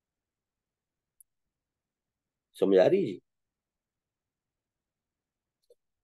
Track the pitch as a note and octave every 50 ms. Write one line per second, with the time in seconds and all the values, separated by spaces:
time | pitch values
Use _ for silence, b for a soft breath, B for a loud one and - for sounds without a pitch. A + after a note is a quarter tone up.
0 | _ _ _ _ _ _ _ _ _ _ _ _ _ _ _ _ _ _ _ _
1 | _ _ _ _ - _ _ _ _ _ _ _ _ _ _ _ _ _ _ _
2 | _ _ _ _ _ _ _ _ _ _ - - F#2+ G2 G2 F#2 G2+ C#3+ F3+ G3+
3 | E3 A2 F2+ - _ _ _ _ _ _ _ _ _ _ _ _ _ _ _ _
4 | _ _ _ _ _ _ _ _ _ _ _ _ _ _ _ _ _ _ _ _
5 | _ _ _ _ _ _ _ _ _ _ _ _ _ _ - _ _ _ _ _